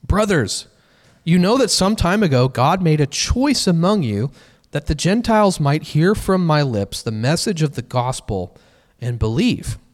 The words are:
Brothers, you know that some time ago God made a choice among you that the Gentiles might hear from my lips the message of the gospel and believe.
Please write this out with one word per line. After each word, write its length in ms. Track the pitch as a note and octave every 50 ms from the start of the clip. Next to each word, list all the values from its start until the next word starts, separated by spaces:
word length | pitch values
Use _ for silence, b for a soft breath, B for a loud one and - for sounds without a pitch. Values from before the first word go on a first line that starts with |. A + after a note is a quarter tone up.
Brothers, 640 | - - E3 G3 A3 G#3 G3 D#3 A2+ F2+ - - - b b b b b b b b b b b b
you 140 | E3 E3+
know 200 | F3+ F3 F#3+ A3+
that 120 | C4+ C4 G3
some 260 | - - F#3 G3 A3
time 280 | G#3+ - E3+ F#3 A3 A3
ago 240 | E3 C3+ B2 B2+
God 340 | C3 C3 - B2 D3 F3 F#3+
made 200 | F#3 D#3+ D#3 D3+
a 40 | D3
choice 640 | C#3+ - - - - - A#3+ C4 D4+ C4 - -
among 360 | G3+ F3 E3 E3 F#3 G#3+ G#3 D#3
you 280 | A2+ G#2 G2 A2+ C#3 b b b b b b b b
that 160 | - C#3+ -
the 80 | - D#3+
Gentiles 640 | C#3+ - E3+ G3 A#3+ A#3+ - A3+ G#3+ G#3 G3 F3 -
might 240 | D#3 C#3 C#3+ D#3 D3+
hear 320 | - - D3 D#3+ F#3 A3
from 300 | - - - F#3+ F#3 F3+
my 160 | E3 D3+ D3+
lips 400 | D3 C3+ A#2 G#2 G2 - - -
the 100 | - A#2
message 500 | A2 G#2+ A2 B2+ D#3+ E3+ - A#3 G3+ D#3
of 140 | D#3 C#3+ C#3
the 60 | -
gospel 760 | A2 - - B2+ A#2+ B2+ C3 - - - A2 F#2+ F2+ F2+ b b b b b b b b b b
and 180 | A#2 A#2+ A#2+ A2+
believe. 580 | A2+ A2 A2+ C#3 A#3 B3 - - - - - - _ _